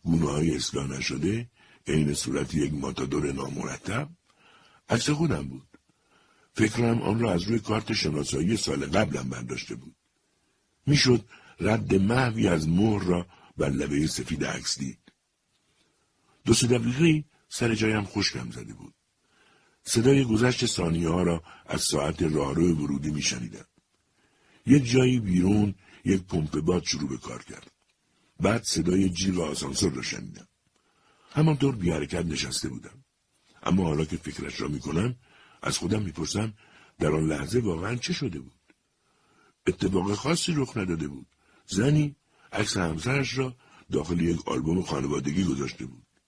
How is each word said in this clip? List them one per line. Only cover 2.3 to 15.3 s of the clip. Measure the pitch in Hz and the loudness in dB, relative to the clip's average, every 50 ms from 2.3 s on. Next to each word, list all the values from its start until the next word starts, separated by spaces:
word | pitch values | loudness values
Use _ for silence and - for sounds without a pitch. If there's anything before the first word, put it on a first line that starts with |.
| 65 69 71 - 80 | -4 -4 -4 -2 -2
یک | 76 71 73 76 | 0 0 0 -2
ماتادور | 71 69 69 67 69 65 67 73 73 73 69 69 | -4 -4 -4 -4 -4 -4 -4 -2 -2 -2 -2 -4
نامرتب. | 67 67 67 69 - - 67 65 - - - 101 127 151 156 - _ _ _ _ _ _ _ _ - _ _ _ _ _ - | -4 -6 -6 -6 -6 -8 -8 -8 -10 -8 -6 -4 -4 -6 -8 -12 _ _ _ _ _ _ _ _ -20 _ _ _ _ _ -2
عکس | 113 117 - 143 | -2 0 0 0
خودم | 151 147 170 151 104 73 69 | 0 0 0 0 0 -2 -4
بود. | 67 67 67 - _ _ _ _ _ _ _ _ _ _ _ _ _ _ _ _ _ - | -8 -10 -14 -16 _ _ _ _ _ _ _ _ _ _ _ _ _ _ _ _ _ -2
فکرم | - 110 107 - 117 120 117 117 117 - | 0 0 2 2 2 2 2 2 2 0
آن | - 107 117 | 0 0 0
را | 117 110 90 | 2 2 0
از | 85 90 | 0 0
روی | 101 117 107 | 0 -2 -2
کارت | - - 107 110 107 - 110 | 0 0 -2 -2 -2 -2 -2
شناسایی | 98 - 78 76 73 71 - 69 69 82 95 113 | -2 0 0 -2 -2 -2 -2 -2 0 0 2 0
سال | 101 - 92 71 71 69 | 0 0 -2 -2 -2 -2
قبلم | 73 78 101 110 78 69 67 64 64 | 0 2 2 2 2 0 -4 -6 -6
برداشته | 64 62 62 62 64 60 - - 57 | -8 -8 -8 -8 -8 -10 -10 -10 -12
بود. | 60 64 - - _ _ _ _ _ _ _ _ _ _ _ _ _ _ _ _ _ - | -12 -14 -18 -20 _ _ _ _ _ _ _ _ _ _ _ _ _ _ _ _ _ 0
می‌شد | 139 147 - - 127 123 107 101 - - - - - - - | 2 4 4 6 6 4 4 2 -4 -20 -20 -20 -18 -8 -2
رد | 87 104 110 113 104 - 95 | 0 0 2 0 2 2 2
محوی | 95 95 104 120 131 131 117 107 113 107 95 | 4 4 4 4 4 2 2 2 2 2 4
از | 85 80 78 78 | 4 2 2 2
مهر | 85 92 104 113 104 101 90 | 4 4 4 4 2 2 2
را | 90 87 87 87 - - - - - - | 0 0 0 -2 -6 -14 -20 -20 -12 -4
بر | - 73 71 | -2 -2 0
لبه | 67 65 71 73 73 73 76 | 0 -2 -2 0 0 0 0
سفید | 76 - 65 64 62 82 73 69 | 0 -2 -4 -6 -4 -4 -4 -4
عکس | 65 65 65 64 - - - | -4 -4 -6 -6 -6 -6 -6
دید. | 69 64 57 _ _ - _ _ _ _ | -6 -8 -10 _ _ -20 _ _ _ _